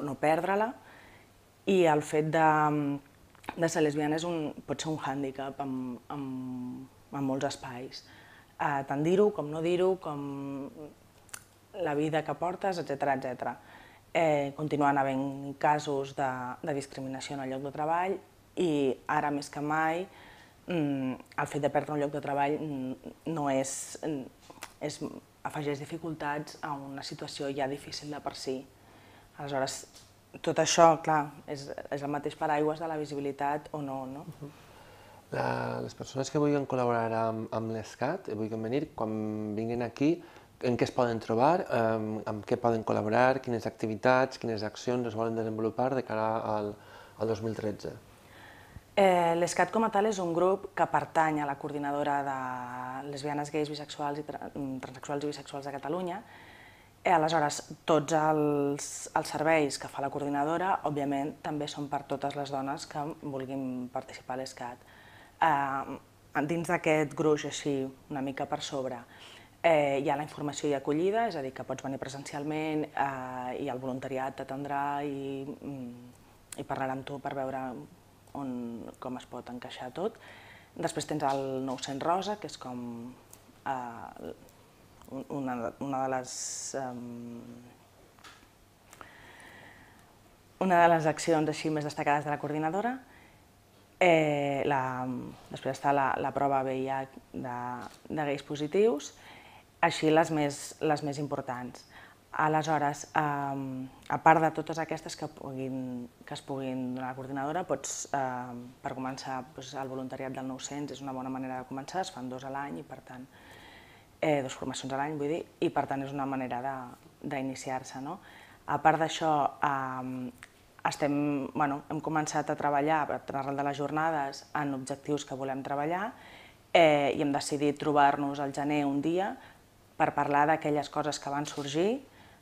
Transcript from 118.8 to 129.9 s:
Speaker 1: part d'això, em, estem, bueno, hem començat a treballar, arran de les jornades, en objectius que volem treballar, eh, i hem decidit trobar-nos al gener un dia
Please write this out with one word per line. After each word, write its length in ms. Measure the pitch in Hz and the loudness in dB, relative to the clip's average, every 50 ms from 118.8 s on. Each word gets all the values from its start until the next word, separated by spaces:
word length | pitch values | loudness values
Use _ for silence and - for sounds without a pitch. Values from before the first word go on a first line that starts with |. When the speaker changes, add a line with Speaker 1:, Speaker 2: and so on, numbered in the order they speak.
Speaker 1:
part 160 | - 156 156 151 | 6 6 6 6
d'això, 320 | 160 156 - - 165 160 151 147 135 - - - | 4 0 0 0 2 4 4 4 4 2 0 0
em, 680 | 147 147 139 135 131 131 131 131 127 127 127 127 127 123 - - - - - - - - - - - 160 | 0 2 2 0 -2 -4 -4 -4 -6 -6 -6 -6 -6 -8 -10 -14 -20 -20 -20 -20 -20 -20 -8 -2 -2 -2
estem, 240 | - - 156 143 143 143 147 147 143 135 135 - - | 0 0 0 2 2 2 2 0 0 -2 -4 -2 0
bueno, 300 | 147 151 139 139 147 - - | 0 0 0 0 -2 -6 -6
hem 120 | 156 151 | -6 -4
començat 480 | - 147 160 156 151 - - 151 143 - | -2 0 0 0 0 0 0 -2 0 0
a 60 | 151 - | 0 0
treballar, 460 | - 143 143 139 143 156 160 151 143 - - | 0 2 2 2 4 4 2 2 2 0 -4
arran 400 | 123 - - - 139 131 139 139 | -4 -4 -4 -4 -4 -2 -2 -2
de 80 | 139 143 143 | -2 -2 -2
les 100 | 139 143 | -2 -2
jornades, 640 | 143 139 151 151 160 165 160 147 139 139 139 - - - - 147 | -2 -2 0 0 0 0 0 0 -2 -4 -6 -10 -10 -6 -4 -2
en 160 | 147 143 139 | -2 -2 -2
objectius 500 | 131 131 - 139 139 - - 147 139 - | -4 -4 -6 -8 -6 -4 -2 -2 -2 -2
que 140 | - 135 131 | -6 -8 -6
volem 240 | 135 135 131 139 | -4 -4 -4 -4
treballar, 460 | 127 - 139 143 147 156 175 185 208 247 - - - - - - - - - - - - | -4 -4 -2 -2 -2 -2 -2 -2 -4 -6 -8 -12 -18 -20 -20 -20 -20 -20 -20 -20 0 6
eh, 420 | - 175 165 151 147 143 143 131 - | 8 10 10 10 8 8 6 4 2
i 80 | - | 2
hem 80 | 151 143 | 2 2
decidit 480 | 139 139 - - 151 135 147 147 143 - | 2 0 0 -2 0 2 4 2 2 2
trobar-nos 640 | 147 151 143 143 143 143 143 143 143 139 143 147 | 2 4 6 8 8 8 6 4 0 -2 -2 -2
al 100 | 143 139 | -4 -4
gener 300 | 135 151 139 147 147 147 143 139 | -2 -2 0 0 2 2 2 2
un 80 | 139 143 | 2 2
dia 360 | 143 165 170 185 196 226 262 - - - - - - _ _ - - - | 2 2 2 2 0 -2 -4 -8 -12 -20 -20 -20 -20 _ _ -20 -20 -8